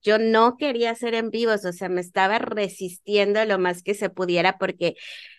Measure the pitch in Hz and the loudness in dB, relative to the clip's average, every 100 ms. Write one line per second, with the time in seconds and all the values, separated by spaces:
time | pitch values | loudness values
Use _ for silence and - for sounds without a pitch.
0 | - 220 226 220 233 247 294 233 233 233 | 0 2 4 4 4 2 -2 0 -2 -2
1 | 240 226 226 220 233 208 185 175 185 180 | -4 -2 -2 -2 0 0 -2 -6 -4 -4
2 | 180 - 190 220 233 214 202 - 185 175 | -2 0 2 0 -2 -4 -4 -4 -12 -10
3 | - 208 202 208 220 196 180 175 185 202 | -2 2 2 2 2 2 0 -2 -4 -4
4 | 202 185 180 175 175 185 185 - 170 - | -4 -4 0 2 2 0 -4 -2 -4 -4
5 | - - - | -12 -18 -20